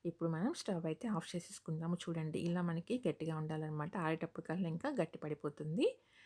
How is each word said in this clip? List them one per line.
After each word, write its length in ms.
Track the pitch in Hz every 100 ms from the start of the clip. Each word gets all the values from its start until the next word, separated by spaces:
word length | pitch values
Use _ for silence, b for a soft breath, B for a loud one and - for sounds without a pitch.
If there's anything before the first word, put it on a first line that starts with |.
ఇప్పుడు 240 | 175 165 165
మనం 200 | 160 220
స్టవ్ 320 | 349 - 175 165
అయితే 200 | 156 233
ఆఫ్ 200 | 180 -
చేసేసుకుందాము. 680 | 175 - - - 156 165 175
చూడండి 420 | - 165 156 147
ఇలా 220 | 175 175
మనకి 320 | 175 165 170 247
గట్టిగా 360 | 180 147 160 160
ఉండాలన్నమాట. 560 | 156 156 156 151 151 202
ఆరేటప్పుడు 480 | 160 160 165 -
కల్లా 240 | - 165 175
ఇంకా 200 | 160 277
గట్టి 280 | 262 160 -
పడిపోతుంది. 680 | 151 151 151 143 156 175 403 - B B